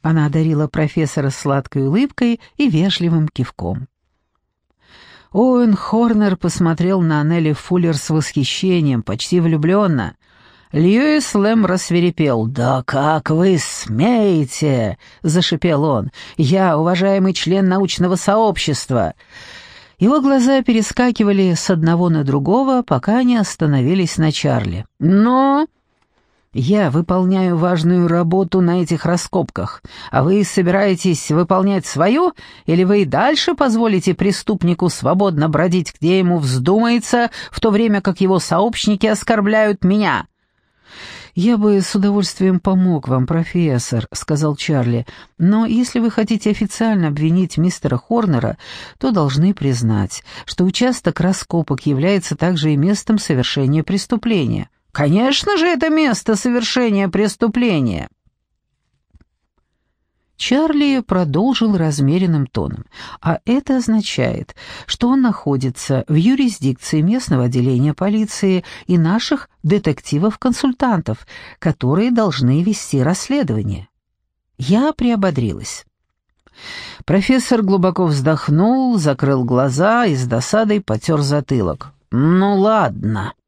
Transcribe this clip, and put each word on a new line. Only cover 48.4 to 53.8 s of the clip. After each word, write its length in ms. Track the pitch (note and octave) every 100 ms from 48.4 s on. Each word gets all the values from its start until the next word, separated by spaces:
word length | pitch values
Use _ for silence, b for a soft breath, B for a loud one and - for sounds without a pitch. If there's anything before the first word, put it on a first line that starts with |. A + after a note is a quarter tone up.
| - - B B B B
то 140 | C4
должны 420 | G3+ C#3+ C3+ F3+
признать, 720 | G3 C#3 A#2+ A#2 G#2 G2 - B B B
что 180 | -
участок 560 | F#3 - B3 B3 - -
раскопок 640 | F3 F#3+ - E3+ D#3 C#3
является 500 | - C3+ E3+ G3+ -
также 380 | D3 E3+ E3+ D#3
и 60 | D3
местом 400 | E3+ G3+ - G#3+
совершения 640 | - C3+ B2 C#3+ C3+ D3+